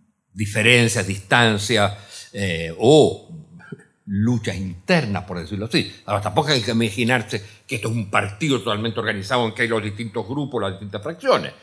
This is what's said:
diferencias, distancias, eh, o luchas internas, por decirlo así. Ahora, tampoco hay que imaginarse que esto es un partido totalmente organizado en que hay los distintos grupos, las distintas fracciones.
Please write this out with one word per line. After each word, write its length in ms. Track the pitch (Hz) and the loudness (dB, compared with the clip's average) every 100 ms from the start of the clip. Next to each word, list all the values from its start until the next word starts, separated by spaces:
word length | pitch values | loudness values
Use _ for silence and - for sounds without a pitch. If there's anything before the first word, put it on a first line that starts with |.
| _ _ _ | _ _ _
diferencias, 720 | 95 104 107 107 123 117 113 95 | -6 -4 2 4 6 6 2 -2
distancias, 1200 | 98 - 127 117 104 - 113 101 101 - - - | -6 0 4 4 2 0 2 2 -2 -14 -20 -16
eh, 420 | - 98 82 82 82 | -6 -4 -4 -6 2
o 500 | 110 151 107 104 - - - - - - - _ - | 6 8 8 4 -10 -20 -20 -20 -20 -20 -20 _ -6
luchas 500 | 98 110 120 107 90 | 0 0 0 -2 -6
internas, 680 | 95 87 - 175 120 98 | -8 -8 0 0 2 -4
por 140 | 85 90 | -4 -8
decirlo 260 | 85 101 110 | -8 -8 -2
así. 240 | 160 - - | -2 -2 -8
Ahora, 180 | - 101 | -4 -2
tampoco 260 | 104 - 147 | 0 0 2
hay 100 | 139 | 0
que 80 | 104 | 0
imaginarse 720 | 113 113 101 117 127 110 110 101 - - | 0 0 0 0 0 0 -6 -8 -16 -10
que 100 | 117 | -6
esto 120 | 113 | -4
es 60 | |
un 160 | 117 98 | -4 -2
partido 500 | 104 101 101 160 127 | -2 -2 -2 0 0
totalmente 380 | 117 104 113 113 | 0 -2 -2 -2
organizado 460 | 107 104 98 127 113 | -4 -4 -2 0 0
en 80 | |
que 80 | 104 | -2
hay 60 | 117 | -2
los 140 | 113 | 0
distintos 440 | 107 101 117 117 101 | -4 -6 -8 -6 -6
grupos, 340 | 135 143 123 | -6 -4 -4
las 100 | 98 | -4
distintas 300 | 95 104 104 | -6 -10 -10
fracciones. 500 | 139 170 - 170 73 - | -10 -4 2 2 0 -10